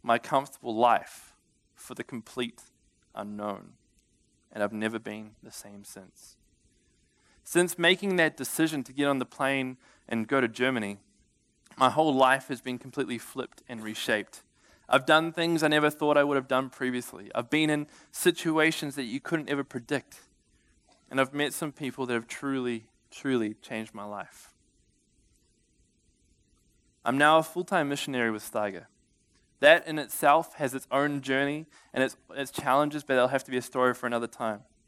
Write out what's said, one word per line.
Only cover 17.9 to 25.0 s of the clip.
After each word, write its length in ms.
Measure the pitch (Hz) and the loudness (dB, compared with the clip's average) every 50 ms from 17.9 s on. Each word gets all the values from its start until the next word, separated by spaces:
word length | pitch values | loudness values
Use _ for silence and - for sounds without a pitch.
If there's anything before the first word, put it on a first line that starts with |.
| - - - _ | -12 -20 -20 _
situations 840 | - - - 185 175 - - 165 156 160 156 160 156 - 160 143 131 | -8 -2 0 0 0 0 0 0 2 2 2 2 2 0 -6 -8 -6
that 80 | 143 131 | -6 -6
you 160 | 113 117 143 | -6 -6 -8
couldn't 300 | - - 170 160 147 - | -6 -4 -4 -4 -2 -2
ever 140 | 143 139 135 | -4 -4 -4
predict. 580 | - - 127 120 - 143 131 - _ - - - _ _ _ _ _ _ _ _ _ _ _ _ _ _ _ _ - | -6 -8 -10 -6 -4 -6 -6 -6 _ -20 -20 -20 _ _ _ _ _ _ _ _ _ _ _ _ _ _ _ _ -4
And 100 | - 131 | 0 0
I've 120 | 135 131 143 | 0 0 0
met 200 | 143 147 143 - | -2 -2 -2 -4
some 180 | - 156 147 | -6 -8 -8
people 340 | 135 - 147 127 - - 131 | -8 -8 -8 -8 -6 -6 -4
that 60 | 120 120 | -2 -2
have 140 | 117 117 | -2 -4
truly, 580 | - - - 147 139 135 131 123 123 120 113 117 _ _ _ _ _ | -6 -10 -8 -6 -4 -4 -2 -2 -4 -4 -6 -8 _ _ _ _ _
truly 420 | - - - 139 131 120 110 107 110 _ | -16 -8 -4 -2 0 0 0 -2 -6 _
changed 320 | - - 123 110 110 104 - | -14 -12 -10 -10 -10 -10 -12
my 100 | 110 101 | -14 -14
life. 500 | 104 104 101 92 - - - - - _ _ _ _ _ _ _ _ _ _ | -12 -12 -12 -14 -14 -18 -20 -20 -20 _ _ _ _ _ _ _ _ _ _